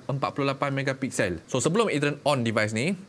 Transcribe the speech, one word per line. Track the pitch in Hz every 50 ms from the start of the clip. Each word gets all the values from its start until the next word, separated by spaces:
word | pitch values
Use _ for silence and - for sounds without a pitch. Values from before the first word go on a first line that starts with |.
| - -
empat | 139 135 - - -
puluh | 147 135 139
lapan | 135 139 147 143 139
megapiksel. | 135 131 139 131 - 131 120 - - 117 90 85 80 -
So, | - - 127
sebelum | - 156 170 226 220 185 139
Adrian | 143 147 143 143 - -
on | 143 147 127
device | 117 113 107 113 107 107 110
ni, | 110 135 180 202 - -